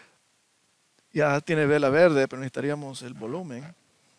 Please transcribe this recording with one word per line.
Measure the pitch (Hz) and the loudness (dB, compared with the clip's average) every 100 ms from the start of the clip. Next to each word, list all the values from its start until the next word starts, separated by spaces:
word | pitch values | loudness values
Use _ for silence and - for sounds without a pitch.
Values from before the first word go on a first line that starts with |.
| _ _ _ _ _ _ _ _ _ _ _ | _ _ _ _ _ _ _ _ _ _ _
Ya | - 151 143 | 0 2 0
tiene | 151 160 147 | 0 0 2
vela | 147 143 | 2 4
verde, | 143 175 147 135 | 6 6 6 0
pero | 127 | -2
necesitaríamos | 135 - 135 147 143 127 | -10 -6 -6 -6 -10 -14
el | 123 | -14
volumen. | 127 - 131 175 120 147 175 _ _ _ | -12 -10 -10 -10 -14 -16 -20 _ _ _